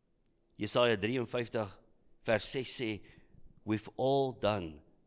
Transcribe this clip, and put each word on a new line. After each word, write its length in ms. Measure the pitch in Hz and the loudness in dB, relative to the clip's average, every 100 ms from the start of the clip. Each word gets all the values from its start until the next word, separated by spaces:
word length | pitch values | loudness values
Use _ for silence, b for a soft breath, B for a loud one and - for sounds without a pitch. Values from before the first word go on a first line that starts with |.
| _ _ _ _ _ - | _ _ _ _ _ -8
Jesaja 380 | 107 127 120 107 | 0 4 4 4
drieënvyftig 760 | 107 131 113 123 117 113 101 - _ _ _ - - | 2 -2 -2 -4 -4 -4 -4 -8 _ _ _ -10 0
vers 220 | 107 - | 0 2
ses 200 | 139 123 | -2 -2
sê, 300 | - 113 101 B B B B - - | -2 -2 -4 B B B B -20 -12
"We've 260 | 104 107 - - | -2 -2 -2 -2
all 340 | 131 139 135 | 2 2 0
done 500 | 107 101 104 80 73 - _ | 0 0 0 -4 -12 -20 _